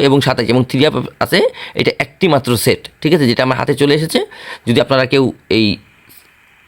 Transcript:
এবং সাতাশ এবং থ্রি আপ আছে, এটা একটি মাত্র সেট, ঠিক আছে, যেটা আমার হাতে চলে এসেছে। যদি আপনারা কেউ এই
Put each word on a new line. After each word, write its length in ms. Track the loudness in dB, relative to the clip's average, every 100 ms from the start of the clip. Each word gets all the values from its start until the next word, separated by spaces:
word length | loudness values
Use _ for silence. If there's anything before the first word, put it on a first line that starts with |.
| 4
এবং 120 | 2 2
সাতাশ 200 | -2 0
এবং 100 | 0 0
থ্রি 100 | 0 0
আপ 60 | 0 -6 -6
আছে, 140 | -2 0 0 -4 -10 -4
এটা 120 | -4 -4
একটি 220 | -8 _ 0
মাত্র 160 | 2 0 0
সেট, 180 | 0 -2 -6 -6
ঠিক 120 | 0 2
আছে, 100 | 2
যেটা 120 | 2 0
আমার 100 | -2
হাতে 140 | -2 0
চলে 140 | 2 0
এসেছে। 220 | -2 -4 -6 -10 -18 -10 -2
যদি 100 | 0
আপনারা 200 | 2 0 2
কেউ 120 | 0 0 -4 _ 0
এই 100 | 0 -2 -10 _ _ -20 _ _ _ _